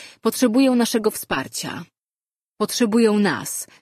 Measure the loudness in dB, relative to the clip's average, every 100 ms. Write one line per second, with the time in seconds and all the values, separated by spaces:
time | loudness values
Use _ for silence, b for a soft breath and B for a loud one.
0 | B B -4 0 2 4 4 4 2 0
1 | -2 -4 -4 -6 -6 -8 -10 -10 -14 _
2 | _ _ _ _ _ -6 -4 0 0 4
3 | 4 4 2 0 -6 -10 -12 b